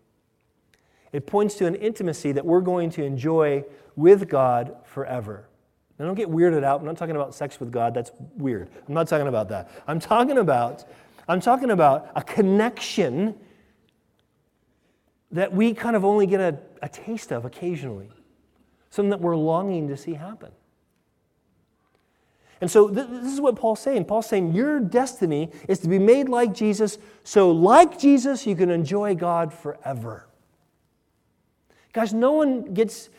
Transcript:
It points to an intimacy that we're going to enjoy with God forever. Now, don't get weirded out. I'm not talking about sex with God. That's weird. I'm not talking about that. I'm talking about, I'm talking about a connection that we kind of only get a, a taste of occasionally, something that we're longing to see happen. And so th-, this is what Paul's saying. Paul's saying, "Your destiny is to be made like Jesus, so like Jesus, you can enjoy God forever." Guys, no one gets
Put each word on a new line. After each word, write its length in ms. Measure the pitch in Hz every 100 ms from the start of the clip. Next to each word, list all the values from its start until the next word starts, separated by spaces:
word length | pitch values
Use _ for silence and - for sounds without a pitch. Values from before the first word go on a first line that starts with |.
| _ _ _ _ _ _ _ _ _ _ _
It 140 | 147 -
points 300 | 202 208 -
to 100 | 170
an 100 | 180
intimacy 560 | 214 214 175 151 185
that 140 | - 170
we're 160 | 180
going 280 | 185 180 165
to 120 | 165
enjoy 600 | 139 131 151 160 151 139 139 - - -
with 320 | 170 196 180
God 480 | 139 127 120 127 - -
forever. 600 | 139 131 127 107 101 - _ _ _ _ -
Now, 60 | 160
don't 80 | 196
get 140 | 180
weirded 340 | 160 175 156
out. 160 | 139 147
I'm 60 | 156
not 120 | 165
talking 200 | 165 151
about 180 | 139 -
sex 240 | 143 -
with 100 | 120
God. 240 | 120 117
That's 180 | 120 117 - - 226
weird. 320 | 135 104 87 - -
I'm 60 | 160
not 120 | 156
talking 200 | 156 139
about 220 | 113 101
that. 200 | 98 - - -
I'm 140 | 160
talking 400 | - 233 254 269
about, 460 | 165 123 117 - - - _ _ -
I'm 140 | 180
talking 280 | 240 254 254
about 400 | 185 147 139 - 143
a 80 |
connection 1120 | - - 190 202 233 - - - 147 139 220 - - _ _ _ _ _ _ _ _ _ _ _ _ _ _ _ _ _ _
that 220 | 170 190
we 220 | 185 226 214
kind 200 | 233 220
of 80 |
only 220 | 196 208 190
get 140 | 196
a, 180 | 180 143 - -
a 80 | 139
taste 420 | - 214 226 -
of 140 | 120 123
occasionally, 640 | - 175 156 135 101 98 - _ _ _ _ _ _ _
something 220 | - 202
that 100 | 190
we're 140 | 175 165
longing 540 | 156 165 196 170 147
to 80 | 139
see 160 | 170
happen. 380 | 151 180 220 - - _ _ _ _ _ _ _ _ _ _ _ _ _ _ _ _ _ _ _ -
And 100 | 180
so 180 | 214 208
th-, 180 | 202 247
this 260 | 247 254
is 80 | 277
what 140 | 285 220
Paul's 260 | 220 214
saying. 240 | 277 240 165
Paul's 220 | 220 220
saying, 260 | 202 170
"Your 260 | 180 285 294
destiny 720 | 190 240 262 - 170 147 160 - -
is 120 | 190
to 80 | 165
be 120 | 190
made 300 | 208 269 262
like 220 | 240 240
Jesus, 460 | 185 214 202 208 - - -
so 280 | - 208 185
like 480 | 165 185 294 330 -
Jesus, 480 | 277 277 269 262 208
you 80 | 175
can 160 | 180
enjoy 420 | 170 147 202 208
God 400 | 170 175 170 165
forever." 760 | - 147 - 135 123 113 107 - _ _ _ _ _ _ _ _ _ _ _ _ _ _ _ _
Guys, 180 | 226 220
no 200 | 220 254
one 420 | 311 294 247 -
gets 360 | 190 220 - -